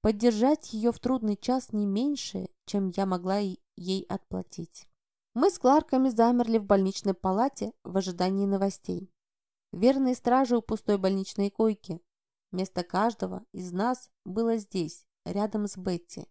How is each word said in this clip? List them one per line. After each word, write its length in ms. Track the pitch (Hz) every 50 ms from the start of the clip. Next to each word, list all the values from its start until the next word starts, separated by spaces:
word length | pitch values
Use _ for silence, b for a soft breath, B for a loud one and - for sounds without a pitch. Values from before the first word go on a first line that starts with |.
Поддержать 720 | - 214 220 202 220 240 220 208 226 269 302 302 - - -
её 200 | 220 214 240 226
в 80 | -
трудный 360 | - 240 262 262 226 214 208
час 360 | - - - 254 262 247 - -
не 140 | 208 208
меньше, 640 | 202 196 202 254 294 294 269 - - - 190 185 - _ _ _
чем 240 | - - 202 196 185
я 140 | 175 - 196
могла 360 | 190 185 175 175 185 190 202
и-, 180 | 208 190 185 - _ _ _
ей 260 | - 175 180 190 190 185
отплатить. 840 | _ 190 196 _ _ - 185 185 _ - - 170 - _ - - _ _ _ _ _ _ _ _ _ _ 233
Мы 100 | 269 403
с 80 | 392 -
Кларками 480 | - 254 269 302 302 - - 262 262 269
замерли 500 | 233 214 233 233 247 247 240 226 226 226
в 60 | 208
больничной 500 | 196 202 196 190 190 190 - - 202 190
палате 580 | - - 190 185 202 240 277 - - 202 208 - _ _
в 120 | - 175
ожидании 480 | 196 185 190 175 175 180 185 190 196 202
новостей. 680 | 196 196 196 196 196 190 - _ - 180 180 190 - _ _ _ _ _ _ _ _ _ _ _ _ -
Верные 440 | 180 190 247 269 269 269 254 254
стражи 400 | - - 247 247 262 269 233 240
у 60 | 233 214
пустой 360 | - 220 220 - - 208 196
больничной 520 | 190 190 196 196 190 - - - 202 202
койки. 500 | _ _ 226 220 214 - _ - 170 175 _ _ _ _ _ _ _ _ _ _
Место 320 | - 180 185 190 _ - 180
каждого 600 | - - 185 208 233 220 _ - 185 185 190 208 _ _
из 180 | 190 180 180
нас 400 | 175 180 202 240 254 247 - _ _ _ _
было 320 | - 185 208 233 226 226
здесь, 500 | 226 202 _ - 190 170 156 - - _ _ _ _ _
рядом 440 | 170 175 196 208 214 - 214 208 202
с 80 | -
Бетти. 500 | 190 185 190 180 170 170 _ - - - _